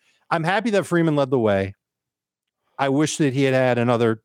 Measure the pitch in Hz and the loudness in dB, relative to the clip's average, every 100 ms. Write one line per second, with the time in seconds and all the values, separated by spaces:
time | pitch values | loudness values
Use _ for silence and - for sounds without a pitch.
0 | _ _ _ 165 160 196 233 202 165 175 | _ _ _ -4 -2 -2 0 -2 0 0
1 | 165 147 135 135 110 98 95 - _ _ | 0 0 0 0 2 0 -2 -8 _ _
2 | _ _ _ _ _ _ _ - 139 139 | _ _ _ _ _ _ _ -6 -2 0
3 | 151 - 151 127 135 131 127 120 120 117 | 0 0 -2 0 0 2 2 0 0 2
4 | 117 110 | 0 -2